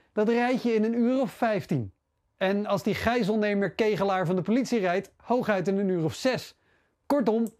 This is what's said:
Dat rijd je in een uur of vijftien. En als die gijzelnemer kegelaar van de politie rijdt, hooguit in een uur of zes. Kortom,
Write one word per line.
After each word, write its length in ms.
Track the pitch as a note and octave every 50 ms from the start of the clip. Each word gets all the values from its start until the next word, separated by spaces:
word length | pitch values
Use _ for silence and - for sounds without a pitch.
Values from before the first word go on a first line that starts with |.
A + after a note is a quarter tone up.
| _ _ _
Dat 160 | - - G#3+
rijd 340 | A#3 A#3 A#3+ B3 C4 A#3 -
je 120 | A#3+ A3+
in 100 | G#3+ G#3+
een 100 | A3+ A#3
uur 260 | A#3+ A#3 A#3 C4 C4+
of 100 | C4 G3
vijftien. 640 | - - B3 A3+ G#3+ F#3 - - F3+ C3+ A2+ G2 - _ _ _ _ _ _ _ _
En 300 | _ F#3 F#3 G3+ G3+ G#3
als 160 | G#3 G#3 G3 -
die 120 | A3 F#3+
gijzelnemer 760 | - F#3+ A3 A#3+ B3+ G#3+ F3 G#3+ A3 G#3 G#3 G3+ G3+ G3+ F3+ -
kegelaar 540 | - A3+ G#3+ G#3+ D#3 G3 G3+ F#3+ F#3 F#3
van 100 | D#3 F#3
de 60 | F#3 D#3+
politie 360 | - A3 C4+ A#3+ - A#3+ A3+
rijdt, 340 | F#3 F3+ F3 G3 F#3+ - _
hooguit 520 | _ - - A#3 B3+ F#3+ - G#3 F#3+ E3+ G3
in 100 | G3 G3
een 100 | G#3 F#3+
uur 160 | F#3 E3+ D#3+
of 100 | D#3 -
zes. 440 | - - B3+ B3 D#3 - - - _ _ _ _ _ _ _ _ _ _
Kortom, 400 | _ C#4+ C#4+ A3 A#3 G#3+ A3+ A#3 A3 - _